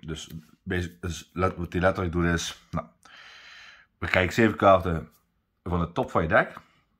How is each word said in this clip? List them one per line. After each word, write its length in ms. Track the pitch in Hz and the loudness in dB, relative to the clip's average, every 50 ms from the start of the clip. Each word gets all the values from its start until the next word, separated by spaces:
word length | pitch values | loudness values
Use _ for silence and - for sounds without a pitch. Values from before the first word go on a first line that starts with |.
dus, 300 | - 78 78 - - - 85 82 - _ _ _ | -12 -12 -12 -12 -12 -14 -16 -16 -18 _ _ _
basic, 400 | - 92 92 90 87 85 - - | -8 -6 -4 -4 -4 -6 -8 -10
dus 280 | - 87 80 - - _ | -10 -10 -10 -10 -12 _
let, 240 | - 85 92 90 - | -6 -2 -2 -2 -2
wat 140 | - 87 80 | -4 -8 -6
die 100 | - 90 | -2 0
letterlijk 340 | 85 92 90 - 92 85 80 | 2 2 2 0 -2 -2 0
doet 100 | 87 85 | 0 2
is, 380 | 87 85 82 - - - - _ _ | 2 0 0 -2 -6 -12 -14 _ _
nou, 160 | - - - - _ _ _ - - - - - - - - - - - - - - - _ _ _ _ | -8 -8 -8 -10 _ _ _ -20 -20 -20 -20 -20 -20 -20 -20 -20 -20 -20 -20 -20 -20 -20 _ _ _ _
we 100 | 90 87 | -4 0
kijken 260 | - 92 92 87 - | 2 2 2 2 2
zeven 220 | - 113 107 107 | 4 4 4 4
kaarten 560 | - 104 98 95 92 87 90 82 78 - - _ _ _ _ _ _ _ _ _ _ | 4 6 6 6 6 4 0 -4 -4 -6 -10 _ _ _ _ _ _ _ _ _ _
van 180 | - 87 87 87 | -8 -4 -2 -2
de 120 | 85 80 | -2 -2
top 180 | - - 120 - | -2 -4 -4 -2
van 120 | - 98 | -2 -2
je 60 | 85 78 | 0 2
deck. 360 | 101 131 170 - - - - _ _ _ _ _ _ _ | 2 2 2 0 -4 -18 -20 _ _ _ _ _ _ _